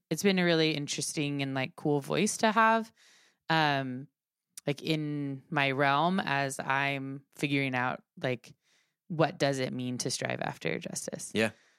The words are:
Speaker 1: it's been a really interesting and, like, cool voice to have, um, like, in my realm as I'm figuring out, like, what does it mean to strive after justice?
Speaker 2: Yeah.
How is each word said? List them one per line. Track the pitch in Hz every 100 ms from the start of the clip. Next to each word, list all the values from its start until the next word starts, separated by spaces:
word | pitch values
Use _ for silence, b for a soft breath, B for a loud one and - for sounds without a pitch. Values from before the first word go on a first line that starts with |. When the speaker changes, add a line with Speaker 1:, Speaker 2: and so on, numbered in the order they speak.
| -
Speaker 1:
it's | 156
been | 202 190
a | 175
really | 165 160 151
interesting | 143 - - - 143 143
and, | 135 135
like, | 131 -
cool | 156 147
voice | 135 151 208 -
to | 220
have, | 226 220 226 220 _ b b b b -
um, | 160 151 139 131 127 143 _ _ _ _ - -
like, | 143
in | - 156 151 147 143 135 -
my | 143 139
realm | 131 143 139 165 190
as | - 139 139 135
I'm | - 135 139 139 135 139 - -
figuring | 147 143 139
out, | 127 127 - _ -
like, | 139 123 - - _ _ _ _ -
what | 160 147 -
does | 139 135
it | 131
mean | 131 123 123
to | 135
strive | - 127 64
after | - - - -
justice? | - - - - -
Speaker 2:
Yeah. | 104 110 - b